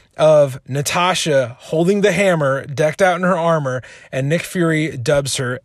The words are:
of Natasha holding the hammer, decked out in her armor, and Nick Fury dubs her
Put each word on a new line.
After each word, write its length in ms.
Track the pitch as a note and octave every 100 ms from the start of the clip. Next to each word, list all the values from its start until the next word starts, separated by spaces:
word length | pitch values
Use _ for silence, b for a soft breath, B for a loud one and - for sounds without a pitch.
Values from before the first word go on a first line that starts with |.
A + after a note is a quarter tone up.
| b -
of 420 | D#3 D3+ C#3+ B2+ -
Natasha 880 | C3+ C#3+ F3+ F3+ F3 E3 C#3 A#2+ -
holding 440 | - D#3+ F3 G3+
the 100 | G3+
hammer, 540 | E3+ G3 E3 C#3 C3+ C3+
decked 340 | C3+ D#3 -
out 160 | F#3+ F3
in 60 |
her 160 | F3+ F3+
armor, 420 | E3+ D#3+ C3+ B2+ B B B
and 160 | C3 C3+
Nick 140 | E3+
Fury 520 | - F#3 E3 D#3 D#3
dubs 420 | C3+ A#2 C#3+ C#3 -
her 220 | B2+ B2+